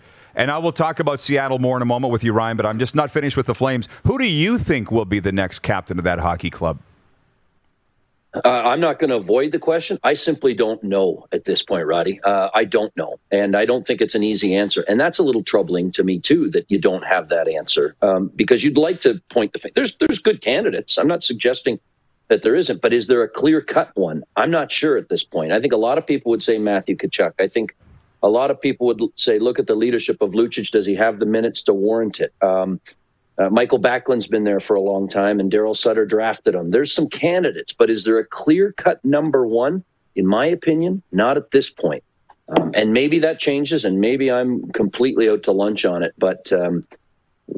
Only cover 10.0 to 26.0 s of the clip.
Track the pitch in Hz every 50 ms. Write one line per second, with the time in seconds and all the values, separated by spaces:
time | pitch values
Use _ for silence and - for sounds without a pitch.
10 | - 131 151 147 - 170 151 131 - 135 117 101 117 110 110 107 - 98 98 98
11 | 95 90 80 - - - - - - - 87 - - - 101 87 82 92 85 85
12 | 82 - 98 - - 98 101 98 95 98 - 110 - 95 - 110 107 - - -
13 | 78 - - - _ - 98 101 101 98 101 101 110 110 123 127 98 - 123 95
14 | 110 101 - 110 104 107 107 98 104 98 92 101 104 98 - - - - - 120
15 | 151 175 170 - 170 139 117 110 92 - - 104 92 82 90 90 90 90 - -
16 | 92 95 92 87 - - 151 175 143 95 82 87 - - 101 95 80 98 92 92
17 | - - 92 92 85 - 87 85 82 82 80 78 - - - - 71 - - -
18 | 104 101 95 92 95 - - - 107 90 127 110 113 151 131 143 156 170 185 156
19 | - 135 110 92 _ _ - 120 107 101 - - - - - 240 277 226 - -
20 | 320 320 254 - - 220 214 - - - 254 175 226 180 - - - - - -
21 | - 151 175 - - - - 107 - - 131 - - - 110 - _ _ _ _
22 | _ _ _ _ _ - 113 101 - 113 123 175 170 - - 82 - 117 117 120
23 | 107 123 127 120 113 104 - - 131 156 156 151 - - - 147 135 - - 101
24 | 95 82 78 78 - _ - 104 120 156 170 156 143 - - - - 156 139 104
25 | - - - - - _ - 87 78 78 98 110 123 139 120 107 113 120 139 160